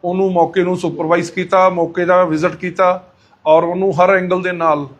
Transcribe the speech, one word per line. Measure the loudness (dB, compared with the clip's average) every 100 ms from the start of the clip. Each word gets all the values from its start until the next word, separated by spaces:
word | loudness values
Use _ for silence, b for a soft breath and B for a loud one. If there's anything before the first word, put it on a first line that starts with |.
ਉਹਨੂੰ, | -4 -2 0
ਮੌਕੇ | 2 0 0
ਨੂੰ | -2 -2
ਸੁਪਰਵਾਈਜ਼ | -4 -6 0 0 -2
ਕੀਤਾ, | -8 0 2 2
ਮੌਕੇ | 2 -4 -2
ਦਾ | 2 2
ਵਿਜ਼ਿਟ | 2 0 -2
ਕੀਤਾ | -4 -10 0 0 0 -6 b b b 2
ਔਰ | 2
ਉਹਨੂੰ | 2 -2 -2
ਹਰ | 2 4
ਐਂਗਲ | 2 0 -2
ਦੇ | -2
ਨਾਲ | -2 0 0 -4 -16